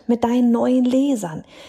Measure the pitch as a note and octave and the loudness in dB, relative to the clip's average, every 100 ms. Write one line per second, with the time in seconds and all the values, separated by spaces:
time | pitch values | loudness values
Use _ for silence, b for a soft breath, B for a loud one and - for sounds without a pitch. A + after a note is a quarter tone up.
0 | - A#3+ A#3 B3 A#3+ A3+ A#3+ B3+ B3 C4 | -4 -2 0 2 2 2 2 2 2 0
1 | C#4+ B3+ F3 D#3+ B B | 0 -2 -6 -10 B B